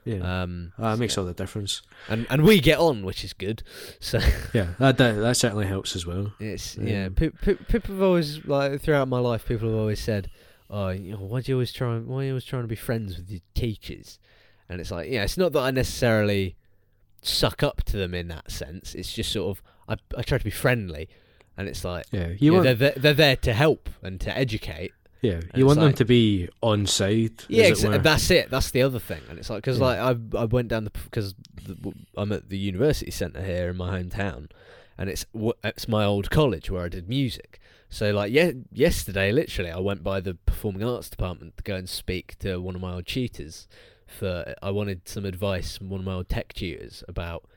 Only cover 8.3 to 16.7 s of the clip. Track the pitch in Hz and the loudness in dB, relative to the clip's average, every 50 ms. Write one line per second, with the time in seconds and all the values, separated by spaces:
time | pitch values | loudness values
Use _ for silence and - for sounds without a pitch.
8.3 | 147 156 - 139 143 139 139 139 139 143 - 156 151 143 135 131 127 123 123 120 | -4 -8 -4 -2 0 2 2 0 0 -2 0 2 4 4 4 2 2 2 2 2
9.3 | 117 110 - - 123 110 113 113 110 110 107 107 104 - - - 107 101 92 - | 0 -2 -2 -2 -2 -2 0 0 0 0 0 0 0 -2 -2 -2 -2 -2 -4 -6
10.3 | - - - - _ _ _ - 98 101 98 92 92 95 98 85 107 101 95 95 | -12 -16 -20 -20 _ _ _ -10 -6 -4 -4 -4 -4 -6 -8 -10 -10 -10 -8 -6
11.3 | 117 131 120 135 131 127 123 117 - - 131 120 117 113 113 123 127 135 135 135 | -6 -6 -2 -2 0 0 0 -2 -2 -4 -4 -2 -2 -4 -6 -6 -6 -6 -4 -4
12.3 | 131 127 - - 139 127 120 113 117 - - - 120 113 110 98 87 85 87 98 | -4 -6 -6 -6 -6 -6 -4 -6 -6 -6 -4 -4 -2 -2 -2 -6 -8 -10 -10 -10
13.3 | 104 87 - _ _ - 127 117 104 - - - - 50 - - - - _ _ | -12 -12 -14 _ _ -2 -2 -2 -4 -6 -10 -12 -14 -14 -16 -20 -20 -20 _ _
14.3 | _ _ _ _ _ _ _ - 90 90 82 - 101 85 78 85 131 110 101 - | _ _ _ _ _ _ _ -12 -10 -10 -8 -6 -6 -6 -4 -4 -2 -2 0 0
15.3 | - 180 185 165 135 147 127 131 131 131 120 - - - 127 120 110 107 107 104 | 0 2 0 2 2 2 2 2 2 2 0 0 -2 0 2 4 4 4 4 2
16.3 | 101 98 95 90 - - _ _ | 2 2 0 -2 -4 -10 _ _